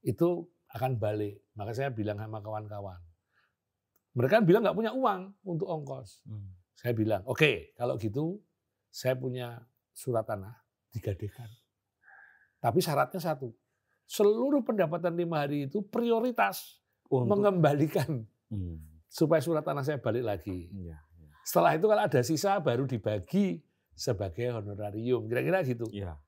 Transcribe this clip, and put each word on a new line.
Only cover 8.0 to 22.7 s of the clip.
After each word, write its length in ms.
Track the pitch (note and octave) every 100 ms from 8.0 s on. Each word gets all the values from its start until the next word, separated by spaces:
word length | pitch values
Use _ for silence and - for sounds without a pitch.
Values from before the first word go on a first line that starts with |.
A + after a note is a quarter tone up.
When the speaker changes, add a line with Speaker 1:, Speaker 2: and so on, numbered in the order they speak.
| A2 A2 D#3+ G3+ _ _ _ _ _
Speaker 1:
saya 280 | - B2+
punya 440 | C3 C3 B2+ A#2+ A#2 A#2 _ _
surat 320 | - - A#2
tanah, 320 | A2 G#2 F#2+ - _ _ _
digadekan. 560 | G#2+ - F#2+ G#2 - A#2 A#2 _ _ _ _ _ - - _ _ _
Tapi 200 | A#2 C3
syaratnya 400 | E3 C#3+ - F#3
satu, 320 | E3 D3 B2+ - _ _ _ _
seluruh 580 | _ - G#3 A3 C4 C#4+
pendapatan 500 | A3+ A3 E3 E3+ F3
lima 280 | E3+ E3+ D#3+
hari 260 | C#3 D3 C#3
itu 160 | G3+
prioritas 1000 | G3 A#3 A#3 A3+ B3+ A#3 G3+ F#3 - - _ _ _
Speaker 2:
Untuk 220 | C3+ B2
Speaker 1:
mengembalikan 960 | G3+ G3+ F#3 D3+ C#3+ D3+ F#3+ C3+ C3+ G#2+ _ _
Speaker 2:
Hmm. 320 | G#2 F2 D#2+ D#2 D#2 _
Speaker 1:
Supaya 320 | - D#3 D#3+
surat 200 | D3 D#3
tanah 220 | D3 D3
saya 140 | C3+ D3
balik 260 | A#2 A2+
lagi. 460 | A#2 G2+ - F2+ E2+
Speaker 2:
Iya, 260 | G2 F2 D#2 _ E2+
iya. 180 | D#2 -
Speaker 1:
Setelah 320 | - E3+ E3+
itu 100 | D#3
kalau 180 | G#3 G#3
ada 180 | G#3 C3+
sisa 360 | A#2+ D#3 G3 G3
baru 260 | D3